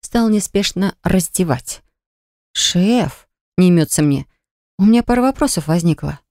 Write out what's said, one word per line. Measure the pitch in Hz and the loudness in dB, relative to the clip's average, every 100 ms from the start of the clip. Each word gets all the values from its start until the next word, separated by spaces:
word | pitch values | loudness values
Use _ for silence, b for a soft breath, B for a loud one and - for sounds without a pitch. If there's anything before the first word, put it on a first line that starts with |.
стал | - 240 226 | -4 -2 0
неспешно | 214 - 196 202 - 196 - | 0 -2 -4 -4 -4 -4 -4
раздевать. | 170 185 - - 175 127 - - _ _ _ _ _ _ _ | -2 0 -2 -4 -2 -2 -6 -16 _ _ _ _ _ _ _
«Шеф», | - - 175 190 240 156 - _ _ _ - | -6 -2 0 2 0 -2 -6 _ _ _ 2
не | 185 | 4
имется | 170 151 - | 4 2 0
мне, | 151 139 143 _ _ _ _ - | 0 0 -6 _ _ _ _ 0
«у | |
меня | 196 233 | 4 4
пара | 233 240 | 2 0
вопросов | 254 262 285 - 151 | 0 0 -2 -2 -2
возникла». | 165 170 151 143 143 _ | 0 0 -2 -6 -10 _